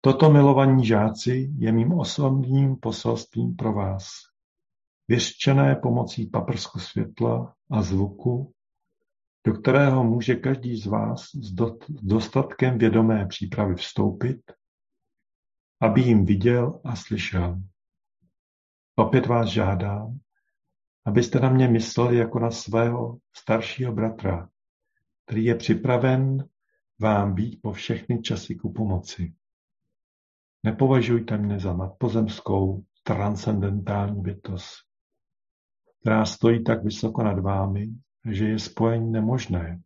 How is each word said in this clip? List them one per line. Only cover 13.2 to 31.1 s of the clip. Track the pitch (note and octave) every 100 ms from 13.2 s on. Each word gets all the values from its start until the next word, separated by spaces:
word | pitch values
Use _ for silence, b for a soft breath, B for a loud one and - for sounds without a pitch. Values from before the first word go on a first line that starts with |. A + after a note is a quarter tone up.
| F#2+
přípravy | - - - G2+
vstoupit, | F2 - - G2+ - B2 C3+ - - _ _ _ _ _ _ _ _ _ _ _ _
aby | A2+ G#2+
jim | B2 G#2+
viděl | F#2+ F#2+ A#2 B2 A#2+ -
a | B2+ A#2
slyšel. | - G#2+ - F#2 F2 F2+ G2 _ _ _ _ _ _ _ _ _ _ _ _ -
Opět | A2 C3 A#2
vás | A#2+ A2+
žádám, | A2+ G2 F#2 G2+ G2+ A2 C3 _ _ _ _ _ _ _ _
abyste | - G#2+ A#2 C3
na | B2+
mě | C3 B2+
mysleli | A#2 A2+ - A#2+ A#2+
jako | A2 A2+
na | A2+
svého | A2+ - A2+ A#2 A#2+ A#2 B2 _ -
staršího | - A2 - - B2+
bratra, | G#2 A2+ G#2+ F#2+ F2+ F2 _ _ _ _ _ _ _ -
který | G#2+
je | A2+
připraven | A2+ - A#2+ C3+ B2 C3 C3 C3+ C3+ - _ _ _ _ _
vám | G#2+ G#2 G2+
být | F#2 A#2 -
po | A2
všechny | G2 - A#2 - A#2
časy | - G2+ -
ku | - A2
pomoci. | F#2 G#2+ F2+ - - F2 - _ _ _ _ _ _ _ _ _ _ _ _
Nepovažujte | A2 A2 C3+ C3+ A#2